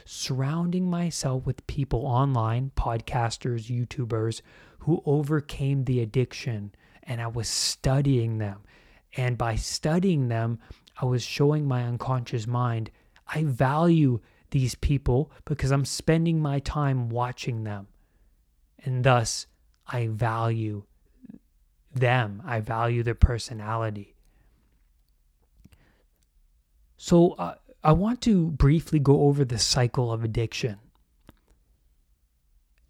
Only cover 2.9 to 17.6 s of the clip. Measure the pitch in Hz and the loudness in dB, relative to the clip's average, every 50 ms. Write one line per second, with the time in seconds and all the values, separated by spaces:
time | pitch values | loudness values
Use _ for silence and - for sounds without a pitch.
2.9 | 117 113 113 - - 127 117 117 - - - 131 120 117 107 113 127 120 123 113 | -2 -4 -4 -4 -2 -2 -2 -2 -4 -4 -4 -4 -4 -4 -4 -4 -4 -4 -4 -4
3.9 | - - 123 110 117 110 110 113 110 - - - - - - - _ - - - | -4 -6 -4 -2 -2 -2 -2 -2 -4 -6 -10 -20 -20 -20 -20 -20 _ -8 -2 0
4.9 | 160 180 - 151 143 151 151 143 156 151 147 - - - 143 135 139 139 131 123 | 0 0 0 0 0 0 0 0 -2 -2 -2 -4 -6 -4 -2 0 0 0 0 0
5.9 | 127 123 117 107 - 135 123 - - - - 135 117 104 101 101 - _ _ _ | 0 0 0 0 0 0 -2 -2 -4 -8 -6 -6 -6 -6 -6 -10 -14 _ _ _
6.9 | _ - - - 127 117 117 117 110 120 107 - - - - - - - - 139 | _ -18 -10 -8 -6 -6 -4 -4 -4 -4 -4 -4 -2 -2 -2 -2 -2 -2 0 2
7.9 | 131 139 143 139 139 123 113 113 113 110 107 101 98 101 - - _ - _ - | 2 2 4 4 4 2 2 0 0 -2 -4 -4 -6 -10 -16 -20 _ -20 _ -20
8.9 | _ _ _ _ - - 127 123 123 110 123 117 110 - - - - - - 160 | _ _ _ _ -6 -4 -2 -2 0 -2 -2 -2 -2 -2 -4 -4 -6 -4 -2 0
9.9 | 156 180 180 196 175 147 131 120 117 113 117 117 117 113 - - - _ _ _ | 0 2 2 2 2 2 0 0 0 0 0 -2 -2 -4 -8 -16 -20 _ _ _
10.9 | _ - - 127 123 123 113 - - - 143 143 151 156 147 139 127 123 120 120 | _ -4 -2 -2 0 -2 -2 -4 -2 2 2 2 2 2 0 0 -2 -2 -2 -2
11.9 | 120 117 - - 131 127 117 - - 120 107 117 120 120 123 120 117 113 110 - | -4 -4 -2 -2 -2 -2 -2 -4 -6 -6 -4 -2 -2 0 0 0 0 -2 -4 -8
12.9 | - _ _ _ _ - _ - - 156 160 151 127 113 139 127 143 151 170 175 | -10 _ _ _ _ -20 _ -8 -4 -2 0 0 2 2 2 2 2 4 4 6
13.9 | 170 160 151 135 123 110 - _ _ _ _ - - 143 131 120 - - - - | 6 6 6 4 4 0 -4 _ _ _ _ -4 -2 0 0 0 -2 -2 0 0
14.9 | 147 131 - - 123 127 156 - - - - - 151 - - 131 135 139 139 - | 0 2 2 2 2 2 2 -2 -6 -16 -8 -6 -4 -2 0 0 2 2 0 -2
15.9 | - - - - 160 165 165 170 165 160 151 143 139 143 - - - 151 147 139 | -4 -6 0 2 2 2 4 2 2 2 0 0 -2 -2 -2 -4 -4 -2 0 0
16.9 | 135 131 120 113 113 120 123 123 123 - - - 120 113 | 0 0 -2 -2 -2 -2 -2 -4 -4 -8 -8 -6 -6 -6